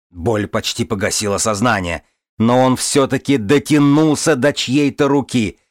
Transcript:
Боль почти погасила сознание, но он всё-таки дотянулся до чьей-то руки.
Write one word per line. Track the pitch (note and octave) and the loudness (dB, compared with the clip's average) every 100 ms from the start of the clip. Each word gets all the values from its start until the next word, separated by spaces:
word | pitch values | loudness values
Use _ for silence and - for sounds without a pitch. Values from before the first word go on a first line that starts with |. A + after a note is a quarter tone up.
| _ | _
Боль | F2 F2 G#2+ G2+ | -6 -2 -2 -2
почти | A2 - - A#2 | -4 -6 -6 -6
погасила | G#2 F#2+ - G#2 G2 | -4 -4 -4 -2 -2
сознание, | A2 G2+ B2 G#2 F2 E2 - _ _ - | -2 -2 0 0 -2 -8 -10 _ _ -2
но | A2+ B2+ | 2 4
он | B2+ B2 | 2 0
всё-таки | - C#3+ C3 C3+ - C#3 | 0 0 0 -2 -2 -2
дотянулся | G2+ C#3+ - D3+ C#3+ D3 D#3+ C#3+ - C#3 | 2 0 2 2 4 4 2 2 0 2
до | C#3+ | 0
чьей-то | C#3 - C3+ C#3+ A2+ C#3 | -2 -2 0 0 0 0
руки. | C#3+ B2+ B2+ G#2 - _ | 0 0 -2 -2 -6 _